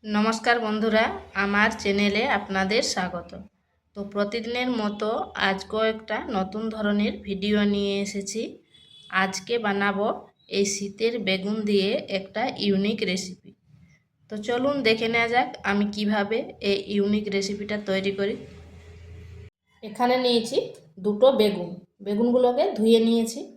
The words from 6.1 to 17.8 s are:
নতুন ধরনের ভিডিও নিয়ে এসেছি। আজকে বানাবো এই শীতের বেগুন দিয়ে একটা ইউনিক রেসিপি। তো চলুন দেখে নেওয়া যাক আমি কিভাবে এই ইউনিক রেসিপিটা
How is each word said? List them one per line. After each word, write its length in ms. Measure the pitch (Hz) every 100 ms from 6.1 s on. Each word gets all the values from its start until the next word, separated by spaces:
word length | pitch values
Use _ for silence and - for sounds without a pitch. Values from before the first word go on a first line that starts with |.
| 214 -
নতুন 340 | 208 190 214 226
ধরনের 440 | 220 208 208 208 208
ভিডিও 360 | - 196 208 208
নিয়ে 300 | 208 202 202 196
এসেছি। 380 | 202 202 196 220 269 - _ - - - -
আজকে 440 | 180 190 190 - 233
বানাবো 480 | 208 196 202 196 208 - - _ _
এই 180 | 190 202
শীতের 480 | - 202 - 226 233 190
বেগুন 300 | 190 190 220
দিয়ে 260 | 214 202 190 269 -
একটা 340 | 196 190 214 254 262
ইউনিক 340 | 202 196 202 220
রেসিপি। 480 | 196 185 185 180 - - _ - - _ _ _ _
তো 40 | 214
চলুন 360 | 208 240 269 285
দেখে 260 | 220 220 226
নেওয়া 200 | 233 233
যাক 200 | 240 254 -
আমি 200 | 202 202 208
কিভাবে 460 | 208 208 214 202 220 - -
এই 180 | 202 202 -
ইউনিক 340 | 202 202 208 208
রেসিপিটা 440 | 196 196 202 208 208